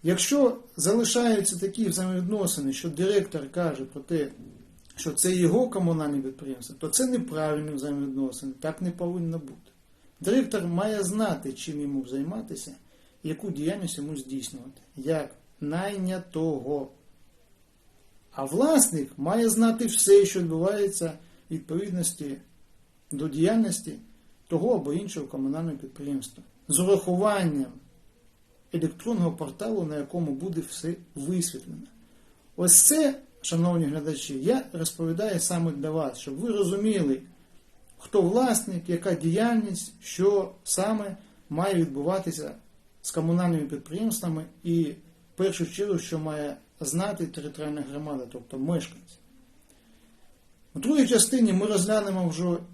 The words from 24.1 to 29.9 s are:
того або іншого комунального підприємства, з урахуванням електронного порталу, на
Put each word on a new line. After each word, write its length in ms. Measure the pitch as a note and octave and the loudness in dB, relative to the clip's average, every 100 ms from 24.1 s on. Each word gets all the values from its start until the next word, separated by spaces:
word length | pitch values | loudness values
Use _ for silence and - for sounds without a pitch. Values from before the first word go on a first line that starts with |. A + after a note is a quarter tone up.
| - - - _ | -20 -20 -20 _
того 280 | E3 G3+ B3 | 0 2 0
або 180 | C3+ | 0
іншого 340 | D#3 G3 E3+ C3+ | -4 -4 -8 -8
комунального 500 | C#3 C3+ D3 E3 C#3 | -6 -4 -2 -4 -6
підприємства, 680 | C3+ - C#3+ C#3 C3 - - _ - | -12 -12 -6 -6 -6 -16 -20 _ -4
з 120 | D#3 | 0
урахуванням 920 | F#3 G3 F#3 F3+ G#3 G#3 F3 D3 B2+ - - - - _ _ _ _ _ _ | 4 4 4 2 2 2 2 0 -4 -8 -20 -20 -20 _ _ _ _ _ _
електронного 580 | E3+ D#3+ - A3 A3+ F3 | -2 -2 -4 -4 0 0
порталу, 520 | E3+ D3 C3+ G#3+ A3 | -2 -8 -6 -4 -2
на 140 | D#3+ | -2